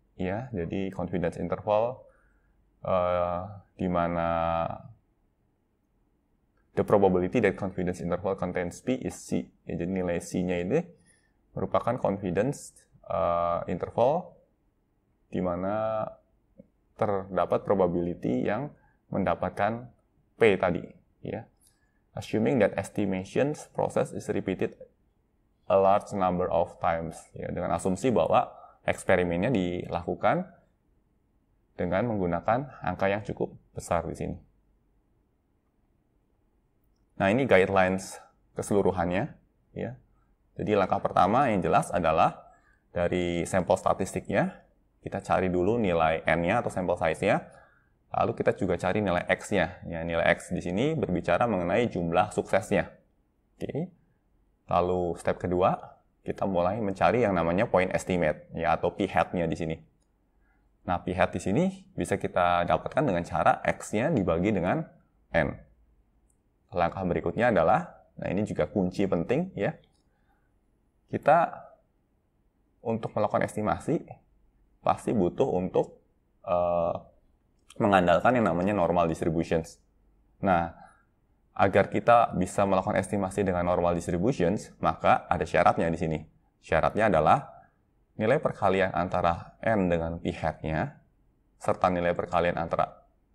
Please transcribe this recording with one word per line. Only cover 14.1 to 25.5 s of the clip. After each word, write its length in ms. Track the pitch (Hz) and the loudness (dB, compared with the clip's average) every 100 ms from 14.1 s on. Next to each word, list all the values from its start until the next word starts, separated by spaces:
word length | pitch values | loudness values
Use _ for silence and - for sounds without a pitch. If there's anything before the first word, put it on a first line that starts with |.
| 160 185 - _ _ _ _ _ _ _ _ _ | 2 -6 -20 _ _ _ _ _ _ _ _ _
di 80 | 92 | -4
mana 640 | 90 87 95 107 110 110 - - _ _ _ _ - _ _ _ | -2 -2 -4 -4 -4 -4 -6 -10 _ _ _ _ -20 _ _ _
terdapat 640 | 110 98 95 90 87 120 | -2 -2 -2 -2 0 0
probability 800 | - 101 87 85 87 85 107 123 | 0 2 2 2 -2 -4 -2 -2
yang 240 | - 104 147 - _ _ _ | -2 -4 -6 -12 _ _ _
mendapatkan 800 | - 92 85 92 - 101 117 127 _ _ _ _ _ | -2 0 0 -2 -2 -2 -2 -10 _ _ _ _ _
P 240 | 117 95 | 4 6
tadi. 240 | 92 85 - - _ _ | 2 -2 -6 -20 _ _
Ya. 240 | - - 117 _ _ _ _ _ _ | -10 -10 -12 _ _ _ _ _ _
Assuming 480 | - - 107 117 139 | -14 -4 0 2 4
that 160 | 98 - | 2 2
estimations 880 | 98 - 101 95 95 - 135 151 - | -6 -4 -2 -4 -4 -2 -2 -2 -10
process 400 | - 101 - - | -4 -2 -2 -4
is 160 | - - | -6 -6
repeated 480 | 98 98 92 113 - - _ _ _ _ _ _ | -4 -2 -2 -4 -6 -20 _ _ _ _ _ _